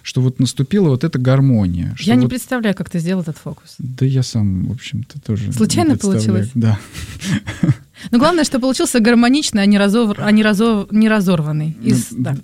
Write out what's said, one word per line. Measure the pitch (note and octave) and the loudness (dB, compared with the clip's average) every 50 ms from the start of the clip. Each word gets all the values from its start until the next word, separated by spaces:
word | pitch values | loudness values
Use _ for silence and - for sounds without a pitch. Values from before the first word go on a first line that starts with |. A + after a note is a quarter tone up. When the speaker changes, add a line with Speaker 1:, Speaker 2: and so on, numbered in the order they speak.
| _ | _
Speaker 1:
что | - - B2+ | -6 -2 0
вот | B2+ B2+ B2+ - | 0 0 0 0
наступила | C3+ B2 - - C#3 - F#3+ G#3 F#3+ | -2 -2 0 -4 -2 0 0 2 2
вот | D3+ C3 B2 - | 2 2 0 0
эта | E3 - B2+ | -2 -2 -2
гармония, | B2+ B2+ C3 C#3 C3+ C3+ B2 G#2+ G2 F2+ F2 F2 E2+ - A2+ | 0 2 2 4 4 4 4 2 2 0 0 -2 -4 -4 -6
что | - C#3+ G3 | -4 -2 2
Speaker 2:
Я | A#3+ | 2
не | B3 | 2
Speaker 1:
вот | B3 - | 2 2
Speaker 2:
представляю, | B3+ B3 - - C4 B3 A3 G#3 F#3 | -2 -6 -6 -6 -6 -2 -2 -2 -2
как | - E3+ - | -2 -6 -6
ты | - F3 | -6 -4
сделал | D#3+ F3 F#3+ F#3 D#3+ | -2 -2 -2 -2 -4
этот | D#3+ D3 | -6 -10
фокус. | - - D3+ - - _ - - | -10 -12 -14 -14 -14 _ -20 -14
Speaker 1:
Да | - - B2+ B2+ B2+ C3 | -12 -12 -10 -4 -2 0
я | C3+ C3+ C3 B2+ | 0 2 0 0
сам, | - - A2+ G#2 G2 F#2 F#2 - | 0 -2 0 0 0 0 -2 -2
в | A2 | -4
общем-то, | G#2 - - - - A2 A#2+ - - C#3+ | -6 -8 -8 -8 -8 -8 -8 -10 -14 -14
тоже | - - G#2+ G#2 G#2+ | -6 -4 -4 -4 -4
не | G2+ | -4
Speaker 2:
Случайно | G2 - A3 - - E4 F4 D#4 B3 | -2 -2 -2 0 0 0 2 2 0
Speaker 1:
представляю. | - - G3 F#3+ A2 G#2+ | 0 0 0 0 0 0
Speaker 2:
получилось? | A2 - - G2+ A#2+ C3 | 0 0 0 -2 -2 -2
Speaker 1:
Да. | A#2+ A#2 A2 G#2+ F#2+ - | 0 2 2 0 0 -4
<laughs> | - - - - - - - D#3+ G3 E3+ G#3 - - - - - D#3+ - - - _ _ - - - | -12 -14 -14 -14 -12 -12 -12 -4 -4 -4 -4 -4 -8 -6 -2 0 0 0 -2 -6 _ _ -18 -8 -2
Speaker 2:
Но | A#3 A#3+ | 0 2
главное, | C#4 D#4+ F4+ E4 D4 | 2 2 2 2 0
что | - - B3 | 0 -2 -2
получился | B3 C4 B3+ - F4 - - A#3+ | -2 -2 0 0 -2 0 2 2
гармоничный, | G#3 A#3+ A#3+ A#3 A#3+ A#3+ C4 D4+ - - - G#3 G3 | 4 4 4 4 4 4 2 2 0 -2 0 2 4
а | |
не | G3+ G#3 G3 | 4 4 4
разор-, | G3+ G3+ G3 A#3+ A#3 G#3 G3+ - | 4 2 2 2 2 0 -2 -2
а | G3+ G#3 | 0 2
не | G#3+ G#3+ G#3+ | 4 4 4
разор-, | G#3+ G#3 F#3 A3+ A#3 A3 G3+ G3 - | 4 2 2 2 2 2 0 -2 -2
не | G3+ G#3+ A3 A3 | 0 2 2 4
разорванный. | G#3+ G#3+ F#3 F#3 F3+ D#3+ D3 D3+ D3+ D3+ D3+ D#3+ D#3 G#3+ | 2 2 2 2 0 0 0 -2 -4 -4 -4 -4 -6 -4
Из-, | A2+ B2 B2+ B2 A2 - | 0 0 0 0 0 -4
Speaker 1:
Ну, | - B2 B2+ | -6 -6 -4
Speaker 2:
да. | B2+ C#3 C#3 | -4 -4 -6